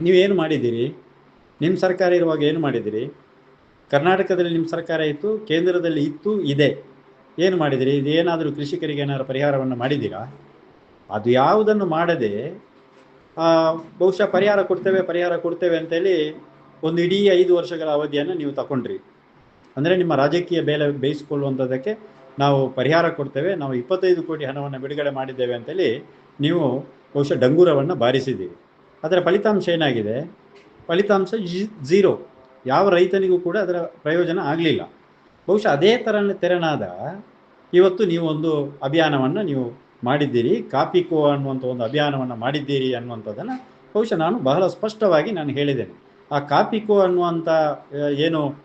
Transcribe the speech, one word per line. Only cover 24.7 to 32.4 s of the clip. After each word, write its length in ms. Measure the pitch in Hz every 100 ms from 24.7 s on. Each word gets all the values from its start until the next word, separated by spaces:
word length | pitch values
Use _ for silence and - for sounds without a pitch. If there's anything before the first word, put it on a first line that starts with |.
| 131
ಬಿಡುಗಡೆ 320 | 139 147 143
ಮಾಡಿದ್ದೇವೆ 440 | 135 131 127 123
ಅಂತೇಳಿ 560 | 120 117 180 147 120 - - _ -
ನೀವು 520 | 147 170 139 127 - - _
ಬಹುಶಃ 200 | 143 143
ಡಂಗೂರವನ್ನು 600 | 165 127 160 175 143 143
ಬಾರಿಸಿದ್ದೀರಿ. 680 | 160 120 135 135 101 90 - _ _ _ _
ಅದರ 160 | 160 180
ಫಲಿತಾಂಶ 480 | 160 202 214 202 180
ಏನಾಗಿದೆ? 680 | 170 147 117 104 120 170 - - - - - -
ಫಲಿತಾಂಶ 480 | 170 202 196 185
ಜಿ-, 360 | 226 175 180 214 -
ಝೀರೋ. 380 | 135 196 185 110 - -